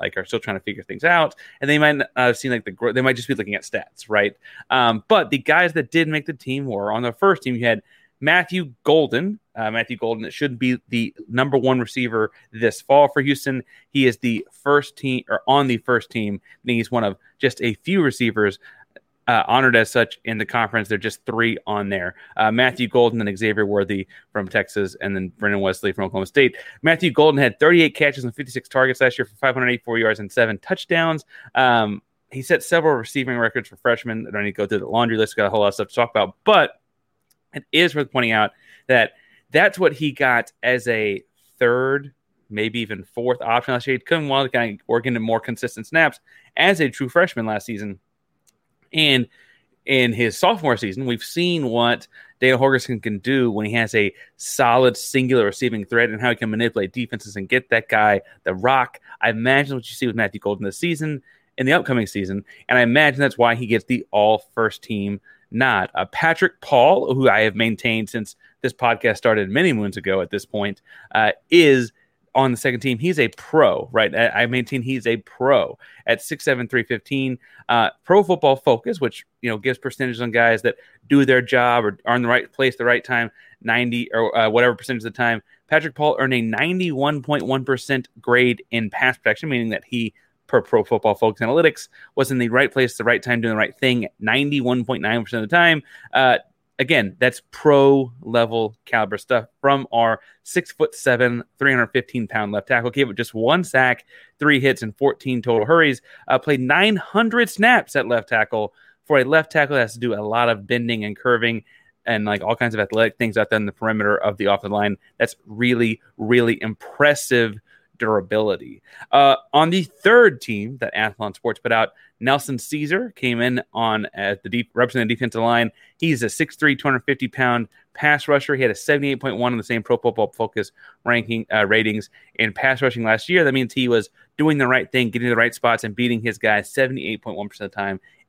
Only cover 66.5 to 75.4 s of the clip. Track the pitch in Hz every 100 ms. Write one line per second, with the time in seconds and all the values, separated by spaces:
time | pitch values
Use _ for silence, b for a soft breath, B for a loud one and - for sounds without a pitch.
66.5 | - - 131 139 190 - 131 127 104 110
67.5 | 101 113 104 120 110 107 113 104 - b
68.5 | b 127 - 120 113 120 104 117 107 95
69.5 | 123 180 113 101 92 95 95 87 101 -
70.5 | 107 101 98 B B B 110 107 - _
71.5 | 175 151 131 117 - _ _ _ 131 135
72.5 | 117 135 120 135 113 170 151 113 - -
73.5 | 160 120 78 - 113 101 92 117 107 117
74.5 | 127 117 135 120 131 117 117 - -